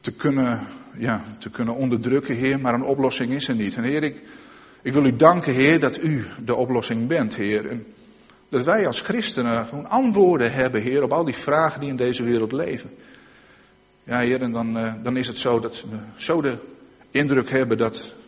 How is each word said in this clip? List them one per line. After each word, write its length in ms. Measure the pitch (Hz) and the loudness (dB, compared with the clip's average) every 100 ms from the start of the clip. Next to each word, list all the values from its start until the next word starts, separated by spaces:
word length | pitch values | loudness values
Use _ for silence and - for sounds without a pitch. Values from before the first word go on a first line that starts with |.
te 120 | - | -8
kunnen, 480 | 117 147 139 127 113 107 - - - | -4 0 2 0 -2 -6 -16 -20 -8
ja, 260 | 113 110 107 104 | -4 -4 -6 -14
te 120 | - | -14
kunnen 240 | - 117 | -6 -4
onderdrukken, 600 | 120 131 120 117 135 139 113 | -2 0 0 2 0 0 -2
Heer, 240 | 131 135 | 0 0
maar 140 | 131 | 0
een 80 | 120 | 0
oplossing 500 | 131 139 131 - 123 | 0 0 0 0 -4
is 160 | 139 143 | -4 -2
er 60 | |
niet. 220 | 120 101 90 | -2 -2 -2
En 60 | |
Heer, 200 | 117 147 | -2 0
ik, 200 | 147 139 - - - - - - | -2 -6 -18 -20 -20 -20 -20 -10
ik 100 | - | 0
wil 120 | 135 | 4
u 120 | 139 120 | 4 8
danken, 380 | 156 175 156 | 8 8 2
Heer, 260 | 127 135 160 | 4 4 6
dat 220 | 139 - | 2 0
u 240 | 160 147 107 - | -2 -2 -4 -10
de 100 | 113 | -4
oplossing 520 | 120 123 123 - 113 120 | -2 0 0 -2 -2 0
bent, 300 | 165 113 107 | 0 -2 -2
Heer. 340 | 101 104 - | -2 -2 -2
En 160 | 123 110 - - - - - _ | -10 -12 -20 -20 -20 -20 -20 _
dat 160 | 139 | -2
wij 220 | 127 214 180 | 2 2 2
als 140 | 120 | -2
christenen 680 | - 220 214 - 120 117 113 | -2 -4 -2 -2 0 0 -2
gewoon 240 | 143 151 | -8 -2
antwoorden 640 | 226 262 202 185 165 117 | 2 2 6 6 6 2
hebben, 300 | 139 127 123 | 2 0 0
Heer, 200 | 113 135 | 0 0
op 100 | 131 | 2
al 120 | 151 | 0
die 100 | 160 | 0
vragen 460 | 117 - 147 160 131 | -4 0 2 2 0
die 80 | 143 | -8
in 80 | 131 | -2
deze 260 | 123 120 | -2 0
wereld 300 | 120 120 110 | 0 0 0
leven. 380 | 135 170 131 - - - - - - - - _ _ _ _ - | -2 -4 -6 -12 -20 -20 -20 -20 -20 -20 -20 _ _ _ _ -6
Ja, 120 | 120 | -2
Heer, 240 | 120 127 | 0 0
en 100 | 123 | -2
dan, 260 | 117 117 113 | -4 -4 -4
eh, 140 | 113 110 | -4 -6
dan 140 | 113 127 | -4 -4
is 100 | 120 | -4
het 100 | 110 | -4
zo 240 | 131 117 | 0 0
dat 240 | 113 - 104 | -2 -10 -12
we 60 | 110 107 - | -12 -14 -12
zo 240 | - 165 | -2 0
de 160 | 143 117 - - - _ - | 0 -4 -10 -20 -20 _ -6
indruk 400 | 135 143 135 - | 0 2 2 2
hebben 260 | 131 127 110 | 0 2 2
dat 360 | 117 107 - - | 0 -2 -16 -18